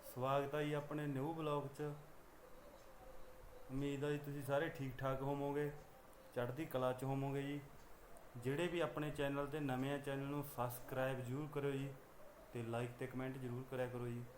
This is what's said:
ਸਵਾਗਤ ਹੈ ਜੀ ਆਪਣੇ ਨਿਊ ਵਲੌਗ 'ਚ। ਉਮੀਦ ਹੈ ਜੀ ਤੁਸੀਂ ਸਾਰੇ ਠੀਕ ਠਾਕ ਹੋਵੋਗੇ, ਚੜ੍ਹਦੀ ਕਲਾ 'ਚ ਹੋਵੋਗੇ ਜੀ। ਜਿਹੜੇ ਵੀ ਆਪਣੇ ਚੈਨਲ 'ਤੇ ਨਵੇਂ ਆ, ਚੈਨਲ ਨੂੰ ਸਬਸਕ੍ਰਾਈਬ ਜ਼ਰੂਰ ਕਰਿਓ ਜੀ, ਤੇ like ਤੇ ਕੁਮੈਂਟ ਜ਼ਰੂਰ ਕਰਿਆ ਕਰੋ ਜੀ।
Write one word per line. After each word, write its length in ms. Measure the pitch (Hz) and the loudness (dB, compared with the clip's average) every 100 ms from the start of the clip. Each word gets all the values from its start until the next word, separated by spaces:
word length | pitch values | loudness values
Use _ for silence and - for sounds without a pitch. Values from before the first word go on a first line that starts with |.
| - | -8
ਸਵਾਗਤ 400 | 123 131 139 143 | 0 4 4 4
ਹੈ 80 | 147 | 2
ਜੀ 80 | 147 | 2
ਆਪਣੇ 340 | 147 147 151 147 | 2 0 0 0
ਨਿਊ 260 | 135 143 | 2 0
ਵਲੌਗ 340 | 165 151 147 139 - | 0 2 2 0 -2
'ਚ। 120 | 147 147 - - - - - - - - - - - - - - - - - | -4 -4 -10 -16 -16 -16 -14 -14 -14 -16 -16 -14 -12 -8 -8 -10 -12 -12 -2
ਉਮੀਦ 340 | 135 143 139 | 0 2 2
ਹੈ 60 | 147 | 2
ਜੀ 80 | 147 | 2
ਤੁਸੀਂ 240 | 147 143 | 0 -2
ਸਾਰੇ 260 | 127 139 160 | 4 4 4
ਠੀਕ 280 | - 135 120 | 0 -2 0
ਠਾਕ 240 | 135 127 | 2 2
ਹੋਵੋਗੇ, 480 | 135 143 143 143 147 147 - - - - - | 2 2 2 2 2 -2 -12 -16 -16 -16 -4
ਚੜ੍ਹਦੀ 300 | 123 120 131 | 0 0 0
ਕਲਾ 280 | 160 127 127 | 0 4 4
'ਚ 120 | 127 | 4
ਹੋਵੋਗੇ 380 | 135 139 139 139 | 2 2 2 2
ਜੀ। 180 | 139 143 143 - - - - - - 123 | 0 -2 -6 -14 -14 -14 -12 -14 -12 -2
ਜਿਹੜੇ 300 | 120 143 175 | 0 4 4
ਵੀ 120 | 170 | 4
ਆਪਣੇ 300 | 156 - 151 | 2 2 0
ਚੈਨਲ 360 | 147 139 143 143 | 2 2 2 0
'ਤੇ 140 | 151 | 2
ਨਵੇਂ 320 | 143 127 135 | 2 4 4
ਆ, 60 | 143 | 2
ਚੈਨਲ 260 | 139 135 | 2 0
ਨੂੰ 180 | 139 147 143 - | 2 0 -2 0
ਸਬਸਕ੍ਰਾਈਬ 640 | 123 120 - 131 131 131 | 0 0 -2 2 2 2
ਜ਼ਰੂਰ 280 | 120 131 151 | 0 -2 0
ਕਰਿਓ 160 | 147 143 | 2 2
ਜੀ, 180 | 135 139 135 - - - - - | 2 0 -4 -14 -14 -14 -14 -8
ਤੇ 100 | 120 | -4
like 340 | 113 117 123 123 | 0 0 0 -2
ਤੇ 80 | 127 | -4
ਕੁਮੈਂਟ 300 | 123 131 135 | -2 -2 -2
ਜ਼ਰੂਰ 260 | 127 120 131 | -2 -2 -2
ਕਰਿਆ 160 | 127 123 | 0 0
ਕਰੋ 200 | 120 120 | 0 -2
ਜੀ। 160 | 120 120 | -2 -6